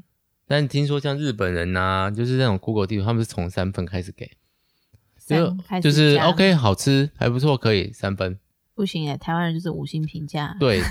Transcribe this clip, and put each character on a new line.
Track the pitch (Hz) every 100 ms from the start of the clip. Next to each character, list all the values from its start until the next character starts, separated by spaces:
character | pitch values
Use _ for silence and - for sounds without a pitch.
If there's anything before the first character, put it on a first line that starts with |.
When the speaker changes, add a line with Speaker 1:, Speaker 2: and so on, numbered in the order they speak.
| - _ _ _ _
Speaker 1:
但 | 143 139
听 | 143
说 | 143 147
像 | 143 143
日 | 147
本 | 104 92
人 | 87 87 92
啊， | 92 95 98
就 | 104 123
是 | 127
那 | 127
种 | 95
Google | - 107 95
地 | 107
图， |
他 | 101
们 | 113
是 | 113
从 | - 87
三 | 95 92
分 | 98 87
开 | 92
始 | 90
给。 | - - _ _ _ _ _ _ _ _ _
Speaker 2:
三 | - 156 170 185
开 | - 185
始 |
加。 | 160
Speaker 1:
就 |
是 | 147 151 143
OK， | 156 165 190
好 | 165 110
吃， | 95 - 135 143
还 | - 120
不 | 123
错， | 151 131
可 | 113
以， | 101 95
三 | - 101 98
分。 | 92 95 _ _ _
Speaker 2:
不 | - 190
行 | 165 147
欸， | 139
台 | -
湾 | 170
人 | 170
就 | 165
是 | 175
五 | 151
星 | 143 160
评 | 156 160 147
价。 | 156 147 196
Speaker 1:
对， | 135 95 90